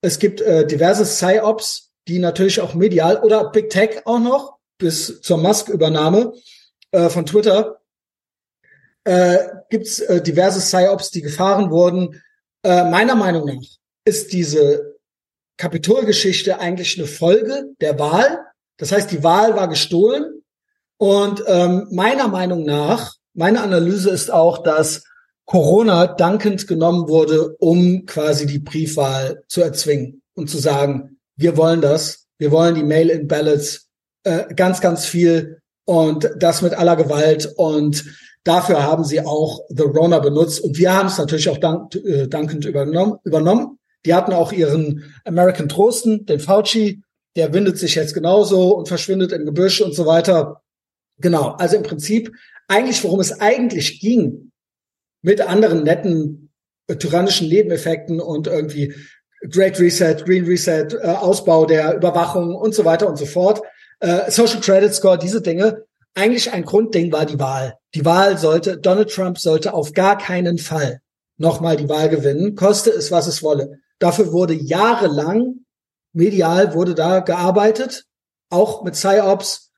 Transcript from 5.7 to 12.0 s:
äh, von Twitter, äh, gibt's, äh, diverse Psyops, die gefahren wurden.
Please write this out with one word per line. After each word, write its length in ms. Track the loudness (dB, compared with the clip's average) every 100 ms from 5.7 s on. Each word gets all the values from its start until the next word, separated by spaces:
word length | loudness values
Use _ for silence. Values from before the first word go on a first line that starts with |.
| 0 0 2 2 2 0 -6 _ -20 _ _ _
äh, 180 | 0 2
von 160 | 0 0
Twitter, 540 | 2 4 2 0 -8 _ _ _ _ _ _ _ _ _ _ _ _ 0
äh, 320 | 4 4 4 0 -10 -6
gibt's, 280 | -6 -4 -8
äh, 220 | 0 0
diverse 380 | 0 2 2 0
Psyops, 500 | -2 2 2 0 -4
die 120 | -10
gefahren 500 | -10 -4 0 0 2
wurden. 500 | 2 2 2